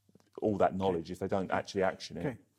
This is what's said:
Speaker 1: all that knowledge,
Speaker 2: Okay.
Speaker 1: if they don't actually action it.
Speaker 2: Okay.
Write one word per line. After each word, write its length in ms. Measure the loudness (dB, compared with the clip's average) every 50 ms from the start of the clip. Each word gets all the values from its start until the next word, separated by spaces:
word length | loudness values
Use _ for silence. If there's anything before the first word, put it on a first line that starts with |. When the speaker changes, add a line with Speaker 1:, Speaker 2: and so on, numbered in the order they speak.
| _ _ _ -20 _ _ -8 -2
Speaker 1:
all 160 | 0 0 2 4
that 180 | 4 4 4
knowledge, 300 | 2 2 2 2 0 -2
Speaker 2:
Okay. 80 | -4 -6
Speaker 1:
if 60 | -6
they 80 | -4 0
don't 220 | 0 0 0 0
actually 320 | -2 -2 -2 -2 0 2 2
action 340 | 2 0 -2 -8 -10 -8 -4
it. 80 | -4
Speaker 2:
Okay. 120 | -4 -4 -6 -12 _ _